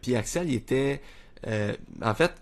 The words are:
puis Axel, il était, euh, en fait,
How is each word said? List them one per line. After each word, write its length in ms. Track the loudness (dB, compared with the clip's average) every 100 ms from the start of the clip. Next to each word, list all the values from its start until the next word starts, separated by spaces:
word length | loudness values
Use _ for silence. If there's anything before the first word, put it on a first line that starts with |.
puis 160 | 0 0
Axel, 320 | 2 0 0
il 40 | 0
était, 460 | 2 2 2 -2 -8 -20 -20 -10 -4
euh, 280 | 0 0 -4 -10 -4
en 120 | 0
fait, 180 | 4 2 0